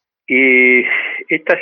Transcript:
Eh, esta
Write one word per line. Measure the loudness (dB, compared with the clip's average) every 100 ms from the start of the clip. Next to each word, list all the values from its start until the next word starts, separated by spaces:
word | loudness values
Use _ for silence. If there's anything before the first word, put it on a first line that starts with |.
| _ _ -4
Eh, | 0 2 4 4 2 0 -4 -6 -10 -6
esta | -6 -2 -2